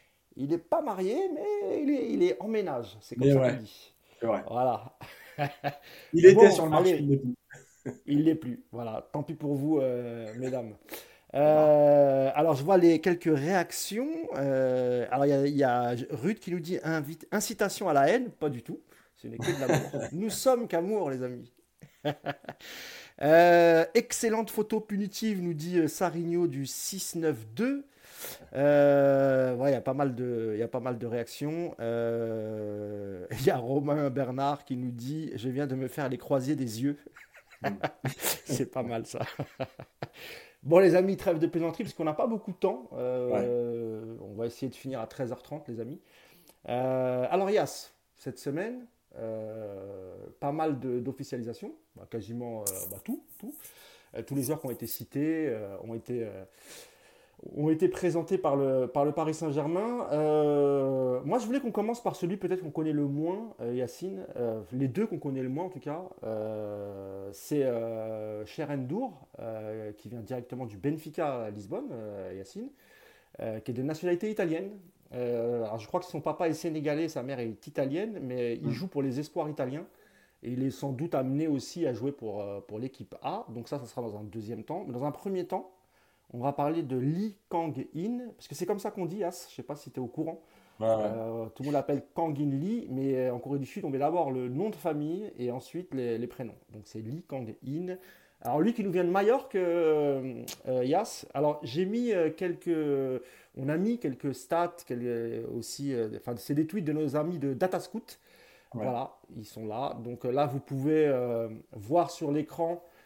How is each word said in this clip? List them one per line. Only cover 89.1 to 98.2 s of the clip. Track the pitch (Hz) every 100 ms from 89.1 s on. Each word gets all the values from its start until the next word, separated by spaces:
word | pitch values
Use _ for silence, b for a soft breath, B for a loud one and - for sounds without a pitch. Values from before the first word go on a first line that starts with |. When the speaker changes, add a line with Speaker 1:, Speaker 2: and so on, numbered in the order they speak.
| 196
Speaker 1:
As, | 175 180 -
je | -
sais |
pas | 120 151
si | -
t'es | 131
au | 123
courant. | - 156 165 b b b -
Speaker 2:
Ouais, | 110
ouais. | 110
Speaker 1:
Euh, | 107 113 113 117 113
tout | -
le | 135
monde |
l'appelle | 147 135 143 - -
Kang-in | 165 143 147
Lee, | 139 175 233 -
mais, | 127 135 131 127
euh, |
en | 120
Corée | 123 143
du | 127
Sud, | 208 160
on |
met | 135
d'abord | 143 175 147
le | 127 123
nom | 131 214
de | 208
famille | 175 147 151 180 214 -
et | 123
ensuite | 123 - 165 180
les, | 131 120 117
les | 120
prénoms. | - 117 - _
Donc | 107 101
c'est | 110
Lee | 113 151 -
Kang-in. | 135 113 - 123 147 180 185 b b